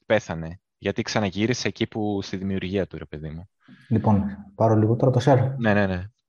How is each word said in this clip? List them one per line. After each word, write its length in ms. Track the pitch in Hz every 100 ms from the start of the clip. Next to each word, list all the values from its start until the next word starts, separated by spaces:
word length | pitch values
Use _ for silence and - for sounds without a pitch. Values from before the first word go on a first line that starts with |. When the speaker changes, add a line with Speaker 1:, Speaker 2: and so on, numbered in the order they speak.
| _
Speaker 1:
πέθανε. 540 | 110 - 82 80 87 _ _
Γιατί 240 | 98 98
ξαναγύρισε 680 | 110 120 104 92 110 123 107
εκεί 200 | - 110
που, 340 | 117 104 101
στη 160 | 98 95
δημιουργία 500 | 98 95 90 98 87
του, 100 | 80
ρε 80 | 78
παιδί 240 | 78 78
μου. 200 | 80 98 _ _ - _
Speaker 2:
Λοιπόν, 360 | 110 107 101 - - - -
πάρω 200 | 113 110
λίγο 200 | 107 120
τώρα 160 | 131
το 100 | 127 143
share. 280 | 127 131 123
Speaker 1:
Ναι, 160 | 110
ναι, 120 | 104 98
ναι. 160 | 90 95 -